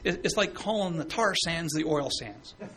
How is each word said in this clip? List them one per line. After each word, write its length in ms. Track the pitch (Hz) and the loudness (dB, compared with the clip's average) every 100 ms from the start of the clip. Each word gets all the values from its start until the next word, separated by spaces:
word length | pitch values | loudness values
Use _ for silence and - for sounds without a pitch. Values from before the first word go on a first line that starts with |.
it, 200 | 180 180 | -2 0
it's 120 | - 214 | 0 2
like 180 | 190 | 0
calling 420 | - 202 220 185 165 | 0 -2 0 0 0
the 80 | |
tar 300 | 156 233 208 | -2 2 2
sands 400 | 175 170 165 165 | 2 0 0 0
the 100 | 156 | 0
oil 240 | 156 147 135 | 2 2 2
sands. 440 | - 110 - - - 202 | -4 -6 -10 -16 -14 -14